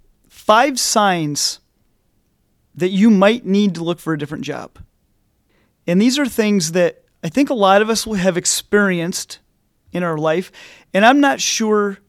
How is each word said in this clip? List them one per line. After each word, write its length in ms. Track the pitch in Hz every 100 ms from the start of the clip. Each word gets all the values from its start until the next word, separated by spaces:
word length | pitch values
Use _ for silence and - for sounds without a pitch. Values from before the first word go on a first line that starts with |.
| _ _ _
five 520 | - - 214 285 254
signs 800 | - 226 202 175 151 143 - - _ _ _ _ _ _ _ _ _ _ _
that 160 | - 180
you 200 | 196 226
might 360 | 196 196 240 180
need 300 | 196 208 165
to 80 |
look 160 | 165 170
for 120 | 165
a 60 | 156
different 260 | 147 151
job. 340 | 143 - 92 - - _ _ _ _ _ _ _ _ _ -
And 140 | 180
these 180 | 240 269
are 80 | 262
things 460 | - 208 202 160
that 320 | 175 170 - _ _
I 60 | 165
think 200 | 247 285
a 60 |
lot 260 | 254 190 196
of 100 | 220
us 160 | 220 220
will 80 |
have 220 | 208 185 175
experienced 1040 | 175 - - 208 202 175 165 - - - _ _ _ _ _
in 100 | 180
our 160 | 175 156
life. 320 | 156 165 190 - - - _
And 120 | 190
I'm 160 | 220 285
not 200 | 285 180
sure 580 | - - 220 214 202 196